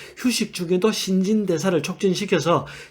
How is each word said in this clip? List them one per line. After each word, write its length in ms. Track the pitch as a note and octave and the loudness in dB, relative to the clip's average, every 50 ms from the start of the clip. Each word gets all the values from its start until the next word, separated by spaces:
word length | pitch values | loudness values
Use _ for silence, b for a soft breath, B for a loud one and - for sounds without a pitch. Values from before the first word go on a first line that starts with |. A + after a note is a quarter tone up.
| B B B | B B B
휴식 380 | - - B3+ A3+ - G#3+ - - | -4 -2 0 0 0 -2 -4 -4
중에도 380 | - F3+ E3 F3+ F#3 F#3 G#3+ | -6 -2 0 2 2 2 2
신진대사를 920 | G#3 - - - F#3+ F#3 F#3 G3 A3 G#3+ G#3 F3+ E3+ D3+ D#3+ F#3+ F3 D#3 D3 | 2 0 -2 0 2 2 2 2 2 2 2 0 0 0 0 2 0 0 0
촉진시켜서 840 | F#3 F3+ - - F#3+ F3 - G3+ G3 G3 D#3+ C#3+ E3 E3+ C#3 B B B B B B | -2 -4 0 0 0 0 0 0 0 0 2 2 2 2 2 B B B B B B